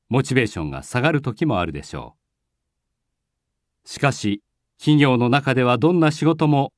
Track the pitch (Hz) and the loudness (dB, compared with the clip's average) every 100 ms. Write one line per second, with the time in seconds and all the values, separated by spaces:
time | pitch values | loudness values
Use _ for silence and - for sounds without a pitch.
0 | _ 123 135 131 110 - 76 67 - 123 | _ -2 0 0 0 -4 -8 -8 -6 -2
1 | 147 151 127 110 160 98 85 71 - 73 | 0 0 -4 -4 -2 0 -2 -6 -12 -14
2 | 58 _ _ _ _ _ _ _ _ _ | -14 _ _ _ _ _ _ _ _ _
3 | _ _ _ _ _ _ _ _ - - | _ _ _ _ _ _ _ _ -20 -2
4 | 143 120 104 101 - _ _ _ - 151 | -2 -2 -4 -6 -10 _ _ _ 2 4
5 | 143 127 120 139 143 127 123 123 156 180 | 4 4 2 0 0 0 2 2 2 2
6 | 156 151 147 160 156 143 139 | 2 2 0 2 2 2 -2